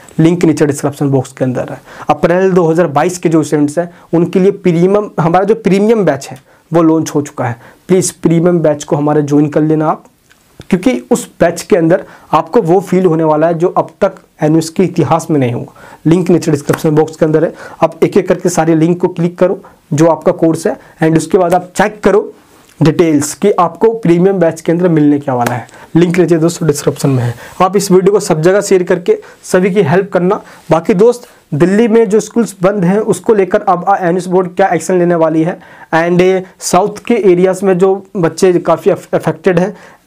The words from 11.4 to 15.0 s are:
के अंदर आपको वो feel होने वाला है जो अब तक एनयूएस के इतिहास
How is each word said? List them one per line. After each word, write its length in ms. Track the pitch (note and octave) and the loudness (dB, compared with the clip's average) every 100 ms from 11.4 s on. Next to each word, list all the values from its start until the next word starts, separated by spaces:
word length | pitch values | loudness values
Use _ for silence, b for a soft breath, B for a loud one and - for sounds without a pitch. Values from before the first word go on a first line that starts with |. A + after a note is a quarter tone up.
| E3+ F3 | -2 -2
के 160 | - F#3+ | -2 0
अंदर 260 | E3 G3 - B B | 2 0 -2 B B
आपको 280 | D3+ D#3+ A#3+ | -2 0 0
वो 180 | E3 F#3+ | 2 0
feel 240 | F3 F#3 F#3 | 0 -2 0
होने 180 | D#3+ | 0
वाला 240 | D#3+ D3+ E3 | 0 0 0
है 60 | |
जो 140 | E3 F3+ | 0 -2
अब 200 | - - - | -2 -6 -4
तक 140 | D3+ - _ - | -4 -4 _ -4
एनयूएस 260 | D#3 D#3+ D#3 | 0 0 0
के 140 | - | -2
इतिहास 440 | F3+ - | -2 0